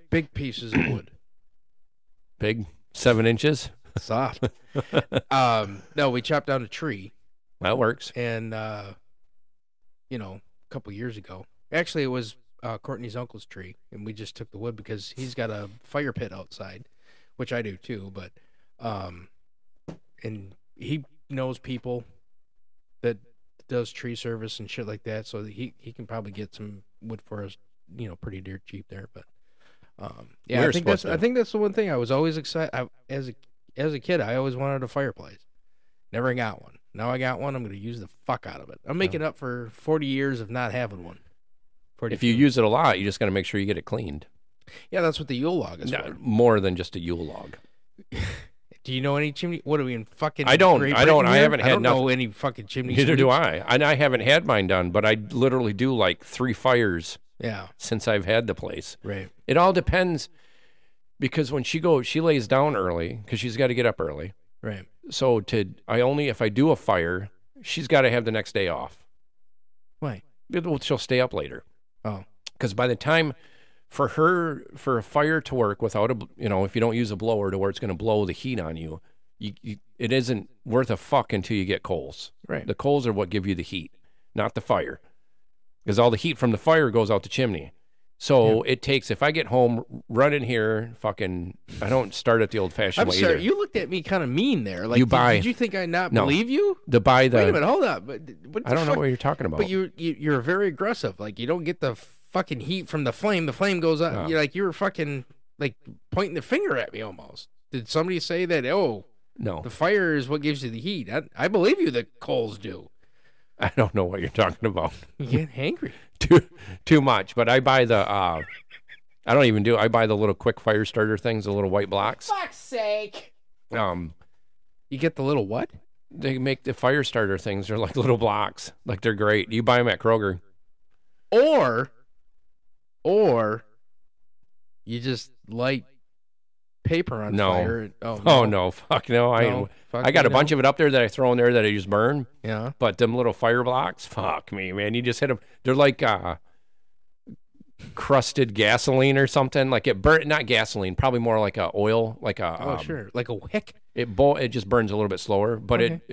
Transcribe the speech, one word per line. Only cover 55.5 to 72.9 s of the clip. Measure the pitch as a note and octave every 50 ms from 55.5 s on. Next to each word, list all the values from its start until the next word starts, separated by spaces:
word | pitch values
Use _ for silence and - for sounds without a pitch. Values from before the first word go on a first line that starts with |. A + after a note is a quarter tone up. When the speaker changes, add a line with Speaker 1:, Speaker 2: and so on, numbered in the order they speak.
| B2+ C3 A#2+ G#2+ G#2
Speaker 2:
do, | G2 B2+ C3+ C3
like, | A2+ G2 F#2 F2 - -
three | - - - B2 B2+ A2
fires | - - C3 B2+ A#2+ A2+ G2+ F2 E2 D#2+ - - - - - - -
Speaker 1:
Yeah. | - A#2 G#2+ G2 F#2+ - -
Speaker 2:
since | - - - A#2 G#2 -
I've | A#2+ A2 G2+ F2+
had | F2+ A2 A#2 A#2
the | G2 F#2
place. | - - F#2 F#2 - - - - - -
Speaker 1:
Right. | G2+ G2+ F#2+ F#2 - - - -
Speaker 2:
It | - C3
all | E3 F3 F#3+ F#3
depends, | F3+ E3 - D#3+ F#3 F#3 F3+ E3 C#3 - - - - - - - - - - - - - - - - - - - -
because | - B2+ - D#3+ D3 A#2+
when | C#3+ C#3 A#2+
she | - - E3
goes, | D#3+ F3 D#3+ C3 A#2+
she | - - D#3
lays | D#3+ E3 D3+ C3+ A2
down | G#2 C3+ C3+ C#3+ D3+ C#3
early | G2+ F#2 F2+ E2+ E2+ E2 F2 - A2+ G#2
'cause | - B2 G#2
she's | B2 B2 G#2
gotta | A#2+ C3+ B2 B2
get | B2 A#2+
up | A#2 - -
early. | E2 D2+ D2 C#2+ D#2+ G2 - - - - - -
Speaker 1:
Right. | - A2+ G#2 F#2+ F#2+ - - - - D#4
Speaker 2:
So | - - C3+ C3 A#2+ A2
to, | G2 - - A2 G2+ F#2 - - -
I | - A2 A#2+
only, | B2 C3 C#3+ D3 D3 C3+
if | G#2+ -
I | A#2 A2
do | G2+ A#2+ C#3 D#3+
a | D3
fire, | - - - E3+ F3+ E3 E2+ F2+ F#2 G#2 G2+ - - - - - C4+
she's | - - - E3 D3
gotta | B2 D#3+ C#3 C3 A#2+
have | A#2 A#2+ A2
the | A2+
next | A2 A2 G2+ - -
day | G#2+ G2 F2
off. | D#2+ B1+ B1+ - - - - - - - - - _ - - - - - - - - - - - - -
Speaker 1:
Why? | D#3 C#3+ G#2+ F2+ - - - - - -
Speaker 2:
It, | - F3 E3
well, | F3 D3+ C3
she'll | - - C#3
stay | - - - C3 B2+
up | B2+ B2+ -
later. | F2+ D2 C#2 B1+ - - - - _ - _ _ - -
Speaker 1:
Oh. | G#2+ G#2 F#2+ F#2+ - - - - - - -
Speaker 2:
'Cause | - A2+ G2
by | A2+ B2
the | B2+